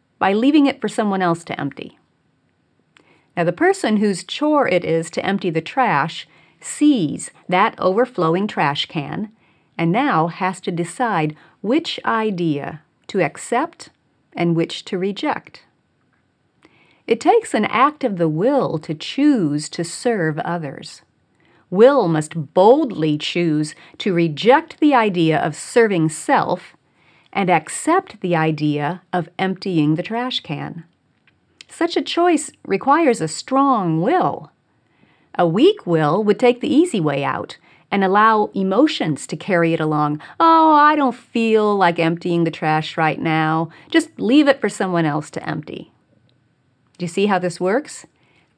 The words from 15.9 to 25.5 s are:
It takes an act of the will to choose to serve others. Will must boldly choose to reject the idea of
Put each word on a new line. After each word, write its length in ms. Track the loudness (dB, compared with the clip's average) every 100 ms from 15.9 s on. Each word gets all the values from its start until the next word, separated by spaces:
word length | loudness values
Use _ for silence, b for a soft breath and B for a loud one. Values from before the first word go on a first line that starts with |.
| _ _ _ _ _ _ _ b b b b b
It 140 | -2
takes 320 | 2 2 2
an 100 | -2
act 400 | 0 2 0 0
of 140 | -4 -2
the 100 | -2
will 520 | 0 0 0 -2 -4
to 140 | -8
choose 760 | -10 -8 0 2 2 0 -2 -6
to 160 | -8 -10
serve 540 | -4 -2 -2 -2 -4
others. 640 | -6 -6 -8 -12 -18 -20 _ _ _ b b b b
Will 380 | 6 6 6 2
must 460 | 0 -2 -8 -2
boldly 640 | 4 6 6 2 -2 -2 -2
choose 560 | -4 -2 0 0 -4 -8 B B
to 160 | -2
reject 640 | 0 0 0 4 4 2 0
the 140 | 2
idea 460 | 4 2 2 2 2
of 160 | -2